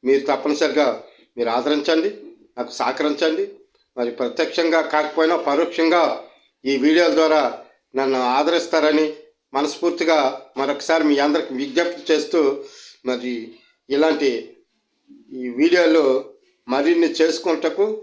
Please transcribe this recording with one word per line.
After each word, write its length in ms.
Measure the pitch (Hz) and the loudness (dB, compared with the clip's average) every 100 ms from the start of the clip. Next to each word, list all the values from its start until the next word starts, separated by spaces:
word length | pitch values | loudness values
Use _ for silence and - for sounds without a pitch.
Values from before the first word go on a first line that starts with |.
| 123 | 2
మీరు 160 | 139 139 | 0 2
తప్పనిసరిగా 560 | 139 151 147 151 139 139 107 - _ _ - | -2 -2 0 0 2 0 -2 -10 _ _ -6
మీరు 140 | 117 117 | -2 0
ఆదరించండి, 540 | 135 151 147 160 185 208 - - _ - | 0 -2 0 0 0 -6 -18 -20 _ -10
నాకు 160 | 123 - | -10 -4
సహకరించండి. 640 | 120 131 151 143 160 160 202 - _ _ _ - | -4 -2 -4 0 -2 0 -4 -8 _ _ _ -6
మరి 140 | 120 120 | -6 -4
ప్రత్యక్షంగా 600 | 123 123 160 - 170 160 151 | -6 -2 -4 0 0 0 0
కాకపోయినా 440 | 151 151 - 160 170 170 | -2 -2 0 0 0 0
పరోక్షంగా 560 | 143 165 - 165 175 151 - - _ _ _ | -2 -2 0 2 2 0 -2 -12 _ _ _
ఈ 100 | 131 139 | -4 0
వీడియోల 280 | 143 160 170 151 | 2 4 4 2
ద్వారా 240 | 160 156 131 - - _ _ 131 | 2 2 0 -4 -18 _ _ -4
నన్ను 220 | 135 131 127 131 | -2 0 0 0
ఆదరిస్తారని 680 | 151 170 - 160 151 151 151 151 - _ _ 135 | 0 0 0 0 2 2 0 -4 -18 _ _ -4
మనస్ఫూర్తిగా 600 | 147 - 170 - 165 156 135 - - - | -2 -2 -2 0 2 2 2 -2 -12 -6
మరొకసారి 440 | 139 143 - 165 151 | -4 -4 0 2 4
మీ 60 | 143 143 | 4 4
అందరికి 260 | 151 - 127 | 0 -2 -6
విజ్ఞప్తి 420 | 139 131 170 170 - | -2 0 -2 -4 0
చేస్తూ, 300 | 156 147 175 143 139 - - - - 127 | 0 2 2 2 0 -10 -20 -20 -12 -6
మరి 240 | 123 123 120 110 - _ _ _ | -4 -4 -8 -10 -18 _ _ _
ఇలాంటి 420 | 139 160 151 143 117 - - _ _ _ _ _ - _ 131 | 2 2 2 0 -2 -8 -20 _ _ _ _ _ -20 _ -10
ఈ 80 | 127 120 | -8 0
వీడియోలు 460 | 160 180 170 160 139 131 - - _ _ - | 2 4 4 4 4 0 -2 -20 _ _ -4
మరిన్ని 400 | 131 147 170 165 - | -2 2 2 2 2
చేసుకుంటకు 680 | 160 160 185 160 160 160 214 220 | 0 0 -2 -2 -2 -2 -2 -2